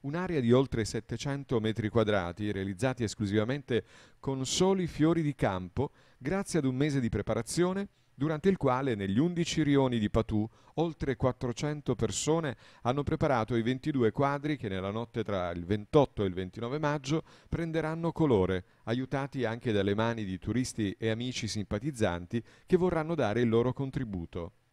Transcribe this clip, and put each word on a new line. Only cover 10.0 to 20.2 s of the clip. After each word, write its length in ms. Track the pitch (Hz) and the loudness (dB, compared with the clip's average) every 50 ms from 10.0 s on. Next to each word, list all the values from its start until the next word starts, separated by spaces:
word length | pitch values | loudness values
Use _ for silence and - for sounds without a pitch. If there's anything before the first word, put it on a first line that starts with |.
| 104 104 | 0 2
Patù 400 | - 113 110 - 113 107 104 113 _ _ _ - - | 2 2 2 2 0 -2 -2 -2 _ _ _ -12 -4
oltre 400 | - 156 170 151 _ - 139 131 | -2 -2 -2 -2 _ -4 -4 -2
quattrocento 800 | - - 131 120 _ - 123 120 - - 147 151 151 - - 127 | 0 0 0 0 _ -4 -6 -4 -2 -4 -4 -4 -4 -2 -2 -2
persone 600 | 107 - 107 92 - - - 151 165 160 147 117 - - - - - | 0 0 -2 -2 -2 0 2 2 2 2 -4 -6 -8 -14 -20 -20 -6
hanno 220 | _ 117 127 143 143 | _ -2 0 0 0
preparato 540 | - 160 156 - 156 139 120 110 - 127 | -2 0 0 2 2 2 2 0 0 0
i 60 | 117 113 | 0 0
ventidue 480 | 120 127 131 - 151 151 135 120 110 | 0 -2 -2 -2 -2 0 4 2 2
quadri 460 | 104 - 143 139 143 143 139 151 151 | 4 2 0 0 0 -2 -2 -4 -4
che 140 | 131 - 110 | -4 -4 -6
nella 200 | 95 95 92 98 | -4 -4 -4 -4
notte 320 | 101 110 120 113 _ 120 107 | -4 -4 -6 -6 _ -4 -4
tra 280 | - 101 95 90 87 | -2 -2 -2 -2 -2
il 160 | 87 87 87 | -4 -6 -2
ventotto 580 | 85 101 107 104 - - 156 139 - _ - 107 | -2 -2 -2 -2 2 4 4 4 4 _ -2 -2
e 40 | 95 | -2
il 40 | 90 | -2
ventinove 460 | 87 95 92 - 107 110 120 127 156 | -4 -6 -8 -8 -10 -8 -8 -6 -2
maggio 440 | 156 147 147 151 131 131 151 165 - - - - - | -2 -2 -2 -2 -2 -2 -2 -2 -2 -6 -18 -20 -12
prenderanno 640 | - - 156 170 165 156 165 156 156 160 165 165 170 | -8 -6 -4 -4 -2 -2 -2 -2 -2 -4 -2 -2 -4
colore, 540 | 156 - 160 151 123 101 92 92 95 92 90 _ _ _ _ | 0 2 4 4 6 4 4 4 0 -2 -4 _ _ _ _
aiutati 600 | - 117 127 131 127 - 139 135 139 - 135 123 | -4 -4 -4 -2 -4 -4 -4 -4 -4 -4 -4 -2
anche 260 | 110 110 117 - 127 | -2 -4 -4 -2 0
dalle 240 | 110 101 98 98 101 | 0 2 2 2 2
mani 300 | 104 110 117 117 113 | 2 2 0 0 -2